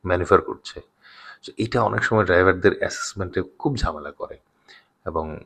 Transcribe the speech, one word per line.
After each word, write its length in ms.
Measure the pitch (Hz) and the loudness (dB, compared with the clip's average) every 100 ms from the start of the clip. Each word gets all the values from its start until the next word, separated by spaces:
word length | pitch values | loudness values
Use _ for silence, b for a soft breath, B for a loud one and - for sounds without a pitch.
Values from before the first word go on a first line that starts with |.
| 92 | -2
ম্যানুভার 360 | 90 87 92 | -2 4 2
করছে। 400 | - - - - - _ B B B B | 2 -12 -14 -18 -20 _ B B B B
So, 80 | - - | -18 -6
এটা 240 | 113 123 | -2 0
অনেক 220 | 107 98 | 0 0
সময় 220 | - 110 92 | 0 2 4
ড্রাইভারদের 460 | 87 92 90 98 - | 6 6 6 2 2
অ্যাসেসমেন্টে 640 | 98 - - 98 90 - 92 _ | -4 -4 -10 -8 -6 -4 -6 _
খুব 180 | 151 127 | -4 -2
ঝামেলা 340 | 85 76 71 | -4 -4 -12
করে 260 | - - - _ _ b b b _ - | -12 -14 -14 _ _ b b b _ -6
এবং 340 | 80 78 73 | -6 -6 -10